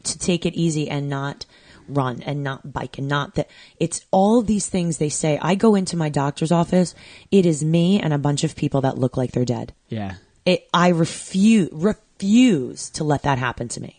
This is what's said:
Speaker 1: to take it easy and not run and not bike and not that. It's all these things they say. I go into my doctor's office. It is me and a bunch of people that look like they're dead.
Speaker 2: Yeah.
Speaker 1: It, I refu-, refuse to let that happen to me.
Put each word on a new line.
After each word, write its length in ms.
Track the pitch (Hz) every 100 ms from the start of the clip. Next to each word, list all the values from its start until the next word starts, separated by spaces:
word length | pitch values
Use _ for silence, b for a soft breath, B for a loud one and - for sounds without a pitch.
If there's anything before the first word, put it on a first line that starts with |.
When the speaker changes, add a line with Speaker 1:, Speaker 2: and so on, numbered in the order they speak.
Speaker 1:
to 140 | - -
take 280 | - 175 175
it 80 |
easy 340 | 165 165 156 147
and 200 | 143 143
not 360 | 139 139 - - B B B -
run 340 | 139 127 123
and 220 | 165 143
not 280 | 139 135 143
bike 260 | 127 120 -
and 100 | 139
not 260 | 143 139
that. 160 | - - B B B
It's 220 | 165 - -
all 300 | 190 202 240
these 260 | 214 208 -
things 300 | 185 170 156
they 100 | 151
say. 320 | - 156 147
I 140 | 151 190
go 180 | 226
into 220 | 202 185 170
my 120 | 156
doctor's 440 | 147 139 - 160
office. 420 | 170 170 180 175 B B B B
It 120 | 196
is 200 | 175 147
me 340 | 156 170 170 202
and 120 | 156
a 60 | 147
bunch 260 | 143 143
of 100 | 156
people 280 | - 147 139
that 140 | 131 -
look 180 | 127 -
like 160 | 127
they're 120 | 123
dead. 280 | 123 117 117 - _
Speaker 2:
Yeah. 260 | 113 98 90 _ _ -
Speaker 1:
It, 220 | 180 -
I 180 | 170 180
refu-, 760 | 165 165 - - 190 208 220 165
refuse 1200 | 156 190 - _ _ 196 226 254 160 123 - -
to 120 | -
let 220 | 151 143
that 140 | 143 131
happen 280 | 127 - 123
to 120 | -
me. 180 | -